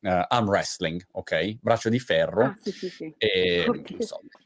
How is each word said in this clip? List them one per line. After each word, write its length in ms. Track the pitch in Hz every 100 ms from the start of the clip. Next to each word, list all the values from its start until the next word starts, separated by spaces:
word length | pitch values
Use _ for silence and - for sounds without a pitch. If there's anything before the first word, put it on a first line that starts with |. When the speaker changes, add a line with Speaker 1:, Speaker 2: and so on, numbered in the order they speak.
Speaker 1:
eh, 240 | 98 90 -
arm 200 | 123 104
wrestling, 580 | 98 78 - 85 85 -
ok? 460 | 95 - 80 92 110
Braccio 280 | 113 113 113
di 100 | 120
ferro. 540 | - 80 82 92 120
Speaker 2:
Ah, 20 | 196
sì, 140 | 208
sì, 180 | - 185
sì. 240 | - 160 -
Speaker 1:
E 520 | 107 95 90 87 85
Speaker 2:
<laughs> 0 |
Ok. 200 | - -
Speaker 1:
non 120 | -
so, 240 | 220 - - -